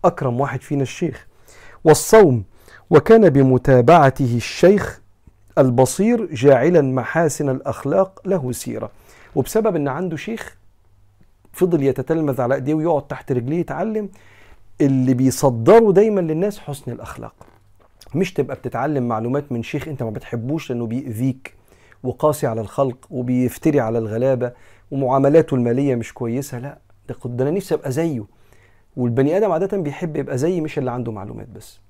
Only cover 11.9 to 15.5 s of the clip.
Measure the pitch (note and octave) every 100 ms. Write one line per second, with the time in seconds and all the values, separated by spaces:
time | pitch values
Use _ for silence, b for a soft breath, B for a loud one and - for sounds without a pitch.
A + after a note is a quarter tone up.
11.9 | C3 C3+ E3 D3+ B2+ A#2+ C#3 C3 D#3 D#3+
12.9 | D3+ - C#3 - B2+ A#2+ E3 E3 C#3+ A3
13.9 | G#3+ G3 b b b b b - - C#3+
14.9 | C3+ B2+ B2 C3 - C#3